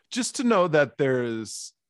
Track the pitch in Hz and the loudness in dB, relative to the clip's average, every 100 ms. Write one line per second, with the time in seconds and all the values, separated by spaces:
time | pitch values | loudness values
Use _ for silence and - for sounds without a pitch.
0 | _ 226 247 - 247 208 180 151 135 - | _ -6 -6 -2 2 4 4 2 2 0
1 | 139 127 120 113 107 - - _ _ | 0 0 -2 -6 -8 -12 -16 _ _